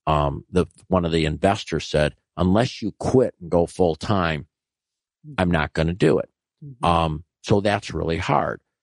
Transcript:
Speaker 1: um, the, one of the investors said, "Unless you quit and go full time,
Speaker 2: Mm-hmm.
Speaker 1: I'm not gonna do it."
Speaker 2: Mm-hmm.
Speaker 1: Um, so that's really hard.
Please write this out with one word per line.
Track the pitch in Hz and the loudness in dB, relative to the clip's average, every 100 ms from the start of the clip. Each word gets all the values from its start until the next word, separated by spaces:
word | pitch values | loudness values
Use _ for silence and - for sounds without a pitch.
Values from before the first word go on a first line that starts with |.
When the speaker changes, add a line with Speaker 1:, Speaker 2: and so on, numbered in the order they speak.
| - | -2
Speaker 1:
um, | 76 73 73 - | 0 0 -4 -4
the, | 90 82 _ - | -2 -2 _ -2
one | 92 85 | 0 2
of | |
the | 82 78 | 0 0
investors | 73 95 104 - 80 - | 0 0 0 -4 -6 -2
said, | 76 73 - _ - | 0 0 -2 _ -2
"Unless | 92 104 127 - | 2 2 0 -4
you | 104 | -8
quit | - - 131 113 - | -6 2 2 2 -2
and | 85 | -2
go | 85 82 | 0 0
full | - 87 78 | 0 0 0
time, | - 101 85 78 - _ _ _ _ _ _ _ 151 | -2 0 0 -2 -8 _ _ _ _ _ _ _ -10
Speaker 2:
Mm-hmm. | 80 | -2
Speaker 1:
I'm | 90 | 0
not | 82 76 | 0 0
gonna | 80 80 | -2 -2
do | 90 78 - | 2 2 2
it." | - _ _ _ | -2 _ _ _
Speaker 2:
Mm-hmm. | 147 120 85 | -20 -4 0
Speaker 1:
Um, | 85 82 78 - _ | 2 0 -4 -10 _
so | - 104 | 0 0
that's | 101 104 - | 2 -2 -4
really | 85 82 82 | -6 -4 -2
hard. | - - - 55 _ _ | 0 0 0 -6 _ _